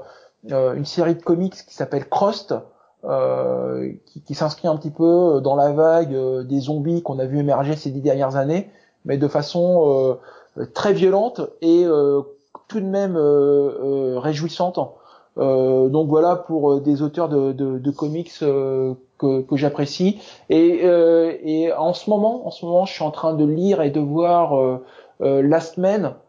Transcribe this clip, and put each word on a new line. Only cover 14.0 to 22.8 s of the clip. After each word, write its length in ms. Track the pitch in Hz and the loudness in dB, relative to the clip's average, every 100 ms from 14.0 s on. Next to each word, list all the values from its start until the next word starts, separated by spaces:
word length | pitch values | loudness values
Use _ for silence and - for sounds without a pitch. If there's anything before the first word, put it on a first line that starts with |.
| 131 | -2
euh, 40 | 127 | -2
réjouissante. 600 | 143 151 160 - 180 180 135 - - - _ - | -4 -4 -6 -4 -4 -4 -8 -10 -20 -20 _ -4
Euh, 500 | 135 131 131 131 131 | 0 2 2 2 2
donc 200 | 147 156 | 2 2
voilà 260 | 156 170 175 | 2 2 0
pour, 360 | - 160 143 | -2 -2 2
euh, 80 | 139 | 2
des 220 | 143 143 | 2 0
auteurs 260 | 151 156 165 | -2 -2 -2
de, 240 | 143 139 | 0 0
de, 260 | 131 135 131 | -2 -4 -4
de 120 | 135 | -4
comics, 420 | 139 151 156 170 - | -4 -6 -6 -8 -4
euh, 520 | 151 139 135 131 131 127 _ - | -2 0 -2 -2 -4 -6 _ -4
que, 240 | 139 135 | -2 0
que 140 | 131 143 | -2 -2
j'apprécie. 640 | 143 143 143 - 180 202 - - - | -2 -2 -4 -2 -2 -2 -8 -16 0
Et, 320 | 160 170 175 | 4 4 4
euh, 480 | 180 175 165 165 165 - | 4 4 6 4 2 -2
et 300 | 156 156 165 | -4 -2 -2
en 220 | 156 160 | 0 -2
ce 160 | 180 - | -2 -2
moment, 360 | 208 214 247 - | 0 0 -2 -8
en 40 | |
ce 140 | - | -10
moment, 220 | 170 175 | -2 0